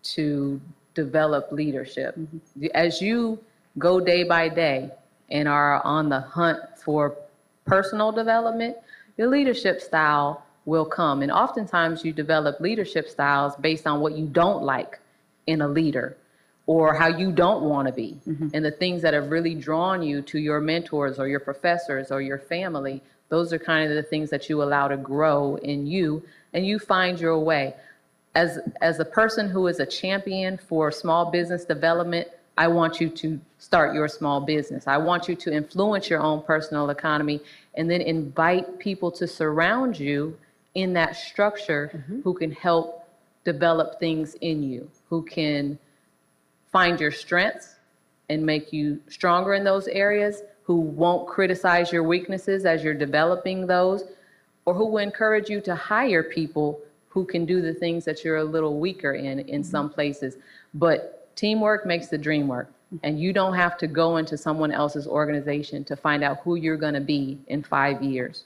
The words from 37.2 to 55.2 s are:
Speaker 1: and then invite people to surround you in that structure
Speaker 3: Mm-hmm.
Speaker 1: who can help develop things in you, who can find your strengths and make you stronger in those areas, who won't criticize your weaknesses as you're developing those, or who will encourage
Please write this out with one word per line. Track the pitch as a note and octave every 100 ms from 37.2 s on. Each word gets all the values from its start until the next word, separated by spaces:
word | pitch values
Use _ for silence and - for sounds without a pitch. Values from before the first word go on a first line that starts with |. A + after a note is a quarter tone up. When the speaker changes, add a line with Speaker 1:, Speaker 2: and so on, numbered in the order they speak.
| D3 D3 - - _
Speaker 1:
and | - E3
then | F3
invite | - D#3+ C#3+ C3+ E3 F3+ F3+ -
people | G3+ F#3+ F3
to | F3 F3
surround | - D#3 D3+ E3+ A#3 C4 F3
you | C#3+ C#3+ D3+ D#3 _ _ _
in | F#3 F#3+
that | F3+ D#3+ -
structure | - - G#3 G#3 - D3 D3
Speaker 3:
Mm-hmm. | D#3+ C3+ A#3
Speaker 1:
who | F#3
can | F3+ D#3+
help | D3+ F3+ E3 E3 - - _ _ _
develop | - D3 E3+ D#3+ D#3 -
things | E3+ D#3+ D3+ -
in | E3 D#3
you, | C#3 B2 - _ _
who | E3
can | E3 - D3+ D3 C#3+ D3 _ _ _ _ _ _ _ _ _
find | F#3 F3 E3+
your | D3+
strengths | - - F3 G3 - - _ _ _ _ _ -
and | D#3
make | D#3 D3+ D3+
you | D#3 D3 D3 -
stronger | - F3+ F3 G3
in | G3
those | G3 G3 F#3+
areas, | G3 G3+ G#3 G#3 G#3 - _
who | - E3+
won't | D#3+ D3 F3 F3+ -
criticize | - F#3 F3+ F#3 F3 E3+
your | E3+
weaknesses | D#3+ F3 F3+ F#3+ F#3+ G3
as | F#3 D#3+
you're | D#3
developing | D3 D3 D3+ E3 F3+ F#3 F#3 F3+
those, | F3+ F#3 G3 F#3+ - _ _ _ _
or | -
who | F3+ A3
will | G#3+
encourage | G3+ G3+